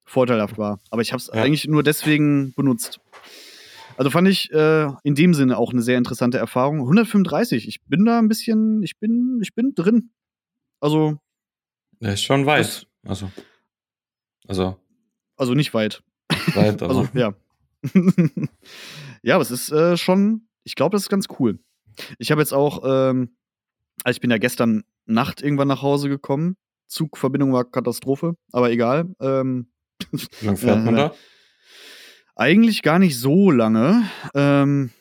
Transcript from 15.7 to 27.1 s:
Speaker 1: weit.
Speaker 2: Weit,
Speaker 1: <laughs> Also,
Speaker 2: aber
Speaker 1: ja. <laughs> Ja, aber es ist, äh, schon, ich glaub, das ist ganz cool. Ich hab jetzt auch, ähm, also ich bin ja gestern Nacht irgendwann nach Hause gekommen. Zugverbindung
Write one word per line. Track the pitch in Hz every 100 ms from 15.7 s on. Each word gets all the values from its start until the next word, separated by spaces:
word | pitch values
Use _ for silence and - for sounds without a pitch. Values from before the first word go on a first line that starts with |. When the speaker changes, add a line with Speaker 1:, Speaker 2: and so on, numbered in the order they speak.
Speaker 1:
weit. | 113 107 - _ _ _ - -
Speaker 2:
Weit, | 98 107 107
Speaker 1:
<laughs> |
Also, | - 131
Speaker 2:
aber | 135 -
Speaker 1:
ja. | 113 98 _ _ _ _
<laughs> | 143 190 180 180 160 - 151 - - - - 156 143 120
Ja, | 113
aber | 175
es | 131
ist, | 123 -
äh, | 151 170 175
schon, | - 190 202 220 - _
ich | -
glaub, | - 147
das | 202
ist | -
ganz | 196 - -
cool. | 120 90 _ _ _ - - -
Ich | 120
hab | 151
jetzt | 147
auch, | 139 147 143
ähm, | 131 131 131 127 123 _ _ _ _ _ _ -
also | - 123
ich |
bin | 123
ja | 113
gestern | 123 - 117 107 - _ -
Nacht | 113 139 -
irgendwann | 143 143 139
nach | 127
Hause | 139 143 143
gekommen. | 139 - 143 170 185 _ _ _
Zugverbindung | - 160